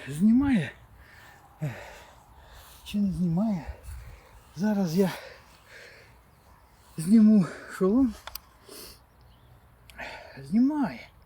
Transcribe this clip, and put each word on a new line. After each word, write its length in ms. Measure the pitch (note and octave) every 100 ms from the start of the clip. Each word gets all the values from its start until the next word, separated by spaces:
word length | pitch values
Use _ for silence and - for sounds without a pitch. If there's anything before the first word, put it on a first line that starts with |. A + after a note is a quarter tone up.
| -
знімає. 640 | D3 G#3+ A#3+ C#4+ A#3 B2+ - - - - - - - - - D3+ A2 - - - - - - - - - - -
Чи 120 | G#3
не 160 | G3+
знімає? 520 | E3 F3 E3 A3+ F#3 C#3 - - - - - - - - D3
Зараз 420 | G#3 G3+ F3+ E3+
я... 120 | F#3 - - - - - _ - - - - - _ _ _ - _ _ - -
Зніму 480 | D#3+ A3+ G#3+ G#3+ E3 - - -
шолом. 360 | F#3 A#3 C4 G3+ - - - _ - - - - _ _ - _ _ - _ _ - - - - - -
Знімає. 720 | C#3 G#3 C4 D4+ A3 A#2+ - -